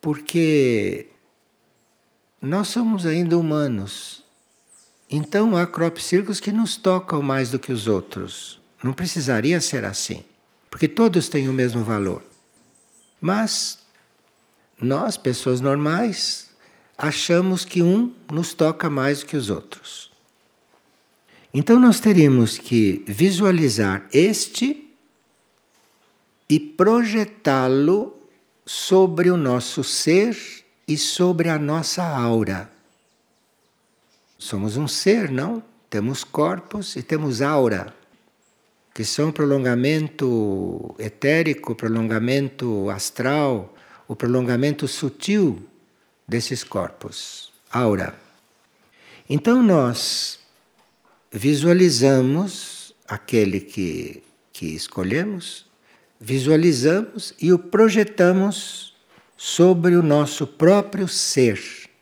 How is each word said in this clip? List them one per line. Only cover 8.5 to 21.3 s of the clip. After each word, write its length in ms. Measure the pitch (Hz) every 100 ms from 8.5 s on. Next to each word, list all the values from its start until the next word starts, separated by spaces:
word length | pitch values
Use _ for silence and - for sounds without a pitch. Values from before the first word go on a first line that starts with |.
| - _ _
Não 100 | 127
precisaria 680 | 131 180 170 135 117 123 175
ser 240 | - 135
assim, 400 | 104 104 - - - _ _ _ _
porque 180 | - 151
todos 400 | - 226 175 -
têm 200 | 151 135
o 40 |
mesmo 320 | 131 123 120
valor. 380 | 110 110 98 - - _ _ _ _ _ _ _ _ _
Mas 600 | 156 202 220 - - - _ _ _ _ _ _ _ _ _ _
nós, 360 | 120 139 247 -
pessoas 440 | - 123 - 127
normais, 880 | 135 139 151 170 233 185 - - - _ _ _ _ _
achamos 680 | 151 151 - 175 185 185
que 180 | 175 180
um 300 | 175 196 240 - _
nos 240 | 156 170
toca 340 | - 156 156 170
mais 320 | 143 135 143
do 60 | -
que 100 | 151
os 140 | 110
outros. 640 | 87 - - - - - _ _ _ _ _ _ _ _ _ _ _ _